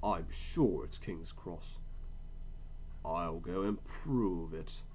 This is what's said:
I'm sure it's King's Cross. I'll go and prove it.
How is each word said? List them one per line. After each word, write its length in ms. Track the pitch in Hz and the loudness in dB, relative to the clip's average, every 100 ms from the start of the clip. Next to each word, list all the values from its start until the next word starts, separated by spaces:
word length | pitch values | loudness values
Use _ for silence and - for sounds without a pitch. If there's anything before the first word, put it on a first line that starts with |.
I'm 240 | 104 90 80 | 4 2 0
sure 540 | - - - 135 80 | -2 -2 6 6 6
it's 140 | 60 - | -2 -6
King's 340 | - 87 80 | -4 -4 -4
Cross. 460 | - - 82 - - - - - - - - - - - - - - | -8 -6 -6 -6 -6 -6 -6 -6 -6 -6 -6 -6 -6 -6 -8 -6 -6
I'll 340 | - 82 85 82 | -2 0 2 0
go 240 | 85 90 | 0 2
and 160 | 101 107 | 4 2
prove 680 | - - 147 131 104 87 82 | -2 -6 2 6 6 4 0
it. 180 | 80 80 - - | -4 -4 -6 -8